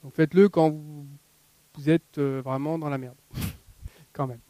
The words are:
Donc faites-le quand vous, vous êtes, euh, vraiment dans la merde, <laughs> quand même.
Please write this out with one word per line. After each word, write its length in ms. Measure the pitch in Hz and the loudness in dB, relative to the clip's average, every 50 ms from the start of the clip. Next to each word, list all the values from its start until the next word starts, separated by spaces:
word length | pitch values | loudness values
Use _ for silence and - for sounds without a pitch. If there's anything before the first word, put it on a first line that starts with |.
| _ | _
Donc 100 | 139 - | -12 0
faites-le 360 | - 160 151 - 180 196 202 | 0 0 4 6 6 6 6
quand 220 | - 170 160 160 | 6 4 2 2
vous, 340 | 151 151 151 151 151 147 143 139 143 143 _ _ _ _ _ _ _ _ _ _ _ | 2 -2 -10 -16 -16 -18 -18 -18 -20 -20 _ _ _ _ _ _ _ _ _ _ _
vous 140 | 147 139 143 | -6 0 2
êtes, 260 | 160 165 _ _ _ 151 | 2 2 _ _ _ -4
euh, 240 | 143 139 135 135 127 | -2 -2 -2 -4 -6
vraiment 360 | 131 131 131 139 151 160 165 | -4 -4 -4 -4 -4 -4 -4
dans 100 | 156 147 | -4 -4
la 80 | 143 135 | -6 -6
merde, 200 | 131 123 123 _ _ _ - | -8 -10 -16 _ _ _ -10
<laughs> 800 | - - - - - _ - - _ - - _ - 151 _ _ | -8 -8 -8 -10 -12 _ -20 -20 _ -18 -18 _ -18 -20 _ _
quand 120 | - 143 | -6 -6
même. 140 | 131 123 113 _ _ | -6 -6 -12 _ _